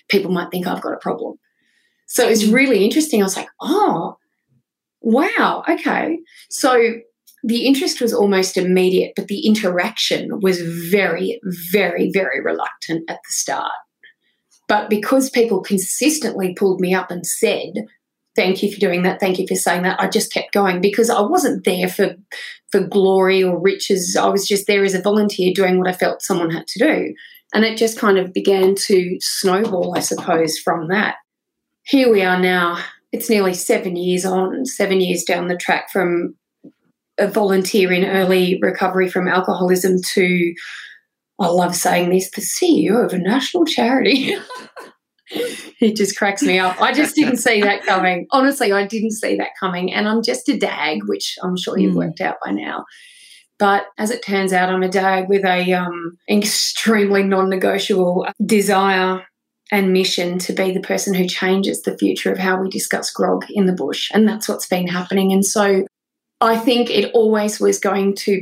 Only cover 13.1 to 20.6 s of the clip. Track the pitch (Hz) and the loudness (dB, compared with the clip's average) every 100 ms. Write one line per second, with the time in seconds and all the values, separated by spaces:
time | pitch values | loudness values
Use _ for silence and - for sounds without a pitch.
13.1 | 156 - - - - - - - _ - | -12 -8 -6 -4 -4 -6 -10 -16 _ -20
14.1 | _ _ _ _ _ - 214 214 214 - | _ _ _ _ _ -2 0 0 -2 2
15.1 | 269 - 247 226 185 - 196 - - 294 | 0 2 2 2 0 0 -2 -2 0 0
16.1 | - 220 - 185 180 196 185 180 185 - | 0 -4 -4 -4 0 0 2 0 0 -2
17.1 | 175 - - 151 139 - 208 - _ _ | -8 -8 -2 0 0 -6 -10 -10 _ _
18.1 | _ _ - 185 190 208 - 190 175 180 | _ _ 0 0 2 -2 0 0 2 0
19.1 | - 190 185 165 185 180 180 185 190 190 | 0 0 0 -2 -2 0 0 0 0 0
20.1 | 214 - - - 202 | 0 -2 -4 -2 0